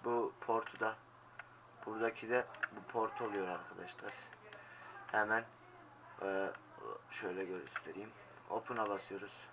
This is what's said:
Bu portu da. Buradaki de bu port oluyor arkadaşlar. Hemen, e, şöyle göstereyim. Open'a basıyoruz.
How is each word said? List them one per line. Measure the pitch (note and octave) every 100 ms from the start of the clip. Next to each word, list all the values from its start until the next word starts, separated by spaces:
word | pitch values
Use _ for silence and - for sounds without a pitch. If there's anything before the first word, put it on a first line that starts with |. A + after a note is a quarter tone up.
Bu | A#2+ A#2+ G#2+ -
portu | - A2+ - -
da. | A2 A2+ - - - - - - - - -
Buradaki | A2 A2+ A2+ A2+
de | B2 B2 - -
bu | G#2 -
port | A#2 A2 -
oluyor | A#2 G2+ F#2
arkadaşlar. | F2 - F2+ F2 - G#2 - - - - - - - - - -
Hemen, | G#2+ G#2+ A2+ A#2 - - - - - - -
e, | G2 G2 F#2+ - - - A1+ - -
şöyle | - G2+ F2+
göstereyim. | F#2 F#2 C#2+ - E2 F2+ A2 - - - -
Open'a | A2+ - A#2+ G#2
basıyoruz. | G2 - G2 G2+ - -